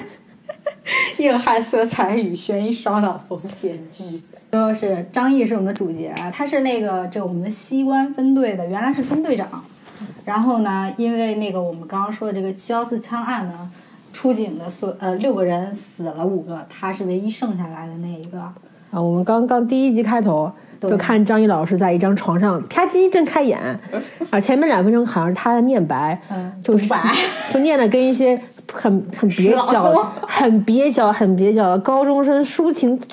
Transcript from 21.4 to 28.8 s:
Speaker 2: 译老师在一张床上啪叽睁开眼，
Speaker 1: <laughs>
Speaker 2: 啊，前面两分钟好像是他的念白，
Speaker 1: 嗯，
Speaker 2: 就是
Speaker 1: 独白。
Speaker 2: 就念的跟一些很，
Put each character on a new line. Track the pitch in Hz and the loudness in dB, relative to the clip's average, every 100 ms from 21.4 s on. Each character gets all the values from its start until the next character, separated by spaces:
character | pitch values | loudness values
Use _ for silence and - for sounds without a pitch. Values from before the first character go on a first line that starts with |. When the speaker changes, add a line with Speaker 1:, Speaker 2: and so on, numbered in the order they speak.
Speaker 2:
译 | 214 | 4
老 | 170 165 | 2 0
师 | 180 | 2
在 | 185 | 2
一 | 175 | 2
张 | 190 202 | 2 0
床 | - 175 | 0 2
上 | 208 175 - | 2 0 -2
啪 | - 359 | 0 2
叽 | 370 370 | 4 4
睁 | 370 311 | 4 2
开 | 320 | 2
眼， | 269 - - 214 - 208 | 2 0 -4 -8 -8 -10
Speaker 1:
<laughs> | - - 330 | -10 -10 -2
Speaker 2:
啊， | 208 | 0
前 | 196 262 | 2 4
面 | 320 | 4
两 | 208 | 4
分 | 190 | 4
钟 | 233 240 | 4 2
好 | 180 | 0
像 | 165 | 0
是 | 185 | 0
他 | - | 2
的 | 240 | 2
念 | 247 254 160 | 4 2 0
白， | 135 151 175 - | 0 -2 -4 -6
Speaker 1:
嗯， | 190 180 190 | -8 -8 -6
Speaker 2:
就 | 185 214 | 2 2
是 | 208 | 2
Speaker 1:
独 | |
白。 | 220 233 262 370 - - | 0 0 0 -2 -4 -2
Speaker 2:
就 | 269 | 2
念 | 302 285 | 4 4
的 | 220 | 4
跟 | 254 | 4
一 | 254 | 2
些 | 247 262 247 - - - | 4 2 2 -2 -18 -16
很， | - | -4